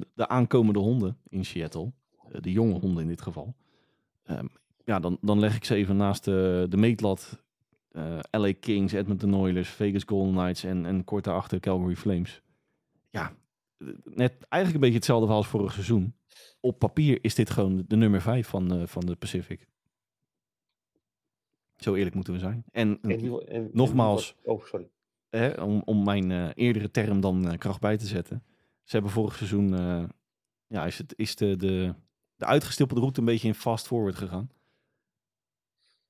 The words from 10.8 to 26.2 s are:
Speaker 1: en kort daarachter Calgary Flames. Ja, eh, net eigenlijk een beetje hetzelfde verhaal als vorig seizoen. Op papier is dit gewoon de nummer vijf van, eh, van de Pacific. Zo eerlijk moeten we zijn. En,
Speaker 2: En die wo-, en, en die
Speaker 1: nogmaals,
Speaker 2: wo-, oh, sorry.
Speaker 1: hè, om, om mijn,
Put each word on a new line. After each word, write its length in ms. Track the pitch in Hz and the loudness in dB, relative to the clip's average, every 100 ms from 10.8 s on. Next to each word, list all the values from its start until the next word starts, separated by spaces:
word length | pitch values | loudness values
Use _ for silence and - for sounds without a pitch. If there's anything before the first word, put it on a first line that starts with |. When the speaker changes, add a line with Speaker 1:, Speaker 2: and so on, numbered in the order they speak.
| 85 | -2
Speaker 1:
en 180 | 95 | -2
kort 200 | - 101 | -2 -4
daarachter 360 | 95 90 - 92 | -2 -4 -2 -4
Calgary 360 | 101 92 90 87 | -2 0 -2 -2
Flames. 460 | 104 90 90 - _ _ _ _ _ _ _ | -2 -2 -4 -10 _ _ _ _ _ _ _
Ja, 220 | 101 85 - _ _ _ - | -10 -10 -12 _ _ _ -20
eh, 80 | 67 - | -18 -18
net 280 | - - 127 - - | -10 0 0 -2 -2
eigenlijk 260 | 170 185 | 0 2
een 60 | 156 | 4
beetje 140 | 127 113 | 4 4
hetzelfde 280 | - 117 110 | 4 4 4
verhaal 160 | 107 | 2
als 80 | 101 | 2
vorig 200 | 107 95 | 0 -2
seizoen. 420 | 101 92 110 95 - _ - - _ | -2 0 2 0 -6 _ -20 -20 _
Op 180 | - - | -4 0
papier 400 | - - 151 123 | 0 4 4 4
is 100 | 110 | 2
dit 160 | - 110 | 2 0
gewoon 340 | - 98 95 90 | 2 2 0 2
de 100 | 110 | 4
nummer 240 | 110 95 | 6 4
vijf 280 | 101 123 113 | 2 0 -2
van, 240 | 95 90 | -2 -2
eh, 140 | 90 85 | -2 -4
van 200 | - 90 | -4 -4
de 100 | 85 | -6
Pacific. 520 | 98 92 87 90 _ _ _ _ _ _ _ _ _ _ _ _ _ _ _ _ _ _ _ _ _ _ | -6 -6 -8 -12 _ _ _ _ _ _ _ _ _ _ _ _ _ _ _ _ _ _ _ _ _ _
Zo 180 | 110 | 0
eerlijk 200 | 98 90 | 0 0
moeten 180 | 95 92 | -2 -4
we 60 | 90 | -4
zijn. 260 | 92 117 - | -4 -6 -6
En, 260 | 117 107 101 | -2 0 0
Speaker 2:
En 160 | 110 110 | -2 -4
die 120 | 120 | -4
wo-, 80 | 120 | -6
en, 100 | - | -8
en 80 | 117 110 | -8 -4
die 80 | 110 | 2
Speaker 1:
nogmaals, 600 | 127 127 110 101 - - | 2 4 2 2 -2 -8
Speaker 2:
wo-, 80 | - | -4
oh, 120 | 107 | -4
sorry. 260 | - 98 - _ _ _ _ | -6 -12 -12 _ _ _ _
Speaker 1:
hè, 340 | 110 127 - | -2 -2 -2
om, 200 | 101 104 | -2 -2
om 200 | - 107 | 0 0
mijn, 260 | 101 101 | 2 0